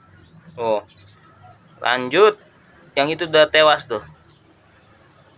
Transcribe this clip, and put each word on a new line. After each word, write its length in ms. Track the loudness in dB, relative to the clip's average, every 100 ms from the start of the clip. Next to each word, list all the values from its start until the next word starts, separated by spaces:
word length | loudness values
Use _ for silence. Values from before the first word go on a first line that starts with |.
| _ _ -20 -20 -20 -10
Oh. 240 | -6 -6 -6 -20 -20 -20 _ _ -20 -20 _ -8
Lanjut. 560 | -4 -4 -2 2 2 0 _ _ _ _ _
Yang 160 | -4 -4 -4
itu 80 | 0
udah 160 | 2 2
tewas 400 | 2 2 0 -4
tuh. 160 | -12 -12 -20 _ _ _ _ _ _ _ _ _ _ _